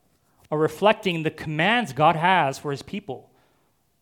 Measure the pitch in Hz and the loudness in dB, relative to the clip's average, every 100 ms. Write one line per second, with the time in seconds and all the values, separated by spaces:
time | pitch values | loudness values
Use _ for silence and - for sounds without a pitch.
0 | _ _ _ _ _ 151 156 156 202 220 | _ _ _ _ _ 0 0 2 2 2
1 | 190 170 156 - 160 151 180 240 208 - | 0 -2 -4 -6 -6 -2 0 0 -2 2
2 | 156 160 175 185 139 135 147 139 - 196 | 2 4 2 2 2 -2 -8 -8 -10 -12
3 | - 127 - _ _ _ _ _ _ _ | -10 -14 -16 _ _ _ _ _ _ _